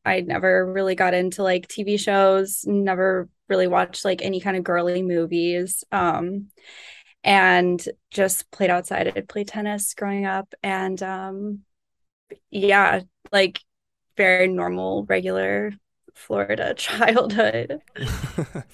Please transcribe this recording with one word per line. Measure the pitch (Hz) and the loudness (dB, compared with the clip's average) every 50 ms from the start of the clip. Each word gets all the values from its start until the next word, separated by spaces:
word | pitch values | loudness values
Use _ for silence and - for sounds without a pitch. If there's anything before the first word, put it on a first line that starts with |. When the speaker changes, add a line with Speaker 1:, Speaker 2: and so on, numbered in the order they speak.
| _ | _
Speaker 1:
I | 196 190 185 | 0 0 0
never | 180 175 - 180 185 190 185 185 185 185 | 0 -2 -2 0 2 4 4 4 2 2
really | 185 196 196 190 185 | 0 -2 0 0 2
got | 185 190 180 180 | 2 2 2 2
into, | 180 180 185 175 - 202 | 2 0 -2 -2 -2 0
like, | 190 180 180 180 - | 0 0 0 -2 -6
T | - - 202 | -8 -6 -2
V | 202 208 202 | -2 -2 0
shows, | 202 - 196 196 196 190 190 190 190 196 196 - - | 0 2 4 6 6 6 6 4 2 0 -4 -6 -2
never | 202 208 202 196 196 185 180 185 190 185 185 180 - _ _ _ _ | 0 0 2 2 2 2 2 2 2 2 0 -2 -6 _ _ _ _
really | 196 185 185 180 | 0 2 2 4
watched, | 180 175 180 180 - - - | 4 2 0 0 -4 -4 -2
like, | 202 185 180 | -2 -2 -2
any | - 196 190 180 | -2 -4 -4 -2
kind | - 202 190 | -2 -2 -2
of | 185 180 | -2 -2
girly | 185 175 175 175 175 180 180 185 | 0 0 0 0 0 0 0 -2
movies, | 180 175 170 165 165 175 170 170 175 175 175 180 185 - - - - | 0 0 0 0 0 0 0 0 0 0 -2 -2 -4 -6 -8 -8 -4
um, | - 196 180 175 175 - 170 175 190 202 202 202 _ _ _ - - - - - - - - _ _ _ - | -2 0 0 0 0 -2 -2 -4 -6 -8 -10 -12 _ _ _ -20 -20 -20 -20 -20 -20 -20 -20 _ _ _ 0
and | 208 196 196 185 185 180 180 180 180 180 175 - - - - _ _ | 4 4 6 6 6 6 6 4 4 2 0 -4 -8 -12 -12 _ _
just | - 208 190 190 - - - - | -2 0 0 2 0 -2 -6 -10
played | - - 202 180 | -4 0 0 2
outside. | 180 180 180 - 190 180 180 185 190 202 | 2 0 -2 -2 -2 -2 -2 -2 -2 -4
I | |
played | 196 - - 208 208 208 | -8 -8 -8 -8 -8 -6
tennis | - 214 208 208 208 202 202 - - | -6 -6 -4 -4 -4 -4 -6 -8 -6
growing | - 208 202 202 202 196 | -6 -6 -4 -2 -2 -2
up, | 196 190 190 196 - - - - | -2 -4 -4 -6 -8 -14 -10 -6
and, | 202 190 190 190 190 190 185 190 | -4 -4 -2 -2 -4 -4 -6 -6
um, | 190 190 190 190 190 190 196 202 214 208 202 196 _ _ _ _ _ _ _ _ _ _ _ _ _ - - _ _ | -8 -8 -8 -8 -10 -10 -8 -8 -8 -8 -10 -12 _ _ _ _ _ _ _ _ _ _ _ _ _ -20 -20 _ _
yeah, | - 202 190 202 196 202 196 - - 190 185 - _ _ _ - - | -6 0 2 4 4 6 6 4 2 0 -2 -8 _ _ _ -2 2
like, | 202 190 185 - - - _ _ _ _ _ _ _ _ _ _ | 2 2 2 0 -6 -14 _ _ _ _ _ _ _ _ _ _
very | - 202 185 185 185 185 185 | 0 2 4 4 4 4 2
normal, | 185 180 175 180 180 185 185 190 190 202 208 | 2 0 -2 -2 -4 -4 -4 -2 -4 -4 -2
regular | 202 190 190 185 185 185 190 190 190 202 202 208 214 202 202 _ _ _ _ _ - _ | 0 0 0 0 -2 -2 -2 -2 0 -2 -2 -2 -4 -8 -12 _ _ _ _ _ -20 _
Florida | - - - 107 - - - 107 - - - - | -20 -8 -6 -2 -2 -2 -2 -2 -4 -2 -4 -4
<laughs> | - | -4
childhood. | - - - - 233 220 220 240 - - 202 220 220 214 220 120 - - 277 311 - _ _ | -6 -6 -2 0 2 4 4 2 2 2 0 0 0 0 0 -2 -4 -6 -8 -12 -12 _ _
Speaker 2:
<laughs> | - 135 127 - - - - - - 151 - - 175 - - | -8 -6 -6 -6 -6 -8 -8 -6 -8 -8 -8 -10 -14 -14 -2